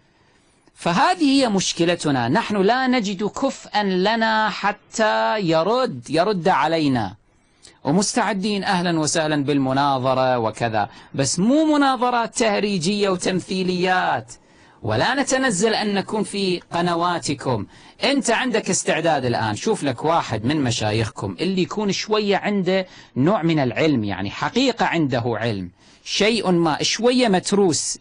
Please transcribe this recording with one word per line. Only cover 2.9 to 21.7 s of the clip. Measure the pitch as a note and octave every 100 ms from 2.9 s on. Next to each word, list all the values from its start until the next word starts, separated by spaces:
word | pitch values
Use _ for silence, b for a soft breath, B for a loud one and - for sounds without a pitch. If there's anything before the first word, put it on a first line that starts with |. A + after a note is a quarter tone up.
| B3+ G3 F#3
كفءا | G3+ - C4+ - - G#3
لنا | G3+ F#3 F#3+ A3+ A3 A3 A3
حتى | F#3 G3+ G3+ _ - G#3+ A3 A3+ A3
يرد، | F3 D#3+ E3+ B3 B3+ C3 -
يرد | D3+ F#3+ G3 E3
علينا، | D3+ D3+ E3 D3 B2+ G2 - _ b b b b b
ومستعدين | - E3+ G#3 B3 G3+ G3+ G#3+ G3+
أهلا | F#3 F#3 F3 E3
وسهلا | D3 E3+ D#3 D3+
بالمناظرة | C3+ C#3+ C3 C3+ C#3+ C3+ C3 C3 C3 B2
وكذا، | A2 - A#2+ A2 G2+ B B
بس | - C3+ -
مو | G#3+ D4 D#4+ D4
مناظرات | C#4 B3+ B3 A#3+ A3+
تهريجية | - A3+ G3+ G#3 G3 D#3+ G#3 G3
وتمثيليات، | F3+ G3+ F#3 - F#3+ F3+ F3+ F#3 F#3 F3 C#3 A#2 - b b b b
ولا | A2 A2 F#3
نتنزل | C4+ C4 C4 C4 F3 A3
أن | G3 G#3
نكون | G3 F3+ G#3+
في | F#3+ G3+ F#3+ E3+ -
قنواتكم. | E3+ F3 E3+ F3 E3+ - C3+ C#3+ A2+ F#2+ B B B
أنت | A#3 C#4 A#3
عندك | G#3 B3+ A3+ G3
استعداد | F3 - D#3 E3 D3
الآن، | B2+ G2+ A2 G#2
شوف | A3 G#3+
لك | C#3+ B2
واحد | D#3 E3+ - A2
من | A#2 D#3
مشايخكم | C3 A#2 A2 A2 A2 - G#2 F#2
اللي | F3 F#3
يكون | E3+